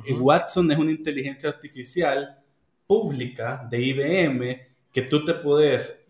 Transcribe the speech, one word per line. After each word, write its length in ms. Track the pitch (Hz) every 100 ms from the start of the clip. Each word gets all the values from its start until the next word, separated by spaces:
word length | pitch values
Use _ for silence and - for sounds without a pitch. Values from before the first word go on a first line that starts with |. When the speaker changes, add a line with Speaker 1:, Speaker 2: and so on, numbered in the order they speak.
| 113
Speaker 1:
Ujú. 140 | 123
Speaker 2:
Watson 480 | 131 165 - 185 170
es 80 | 151
una 140 | 156
inteligencia 560 | 156 156 139 139 135 151
artificial 920 | - 139 131 123 180 156 135 143 - _ _ _ _ _
pública 800 | 214 180 127 120 - 113 127 117
de 100 | 120
I 100 | 127
B 280 | 131 139 185
M 460 | 160 127 123 127 - _ _
que 100 | 131
tú 220 | 127 147
te 100 | 151
puedes 720 | - 143 147 147 127 - -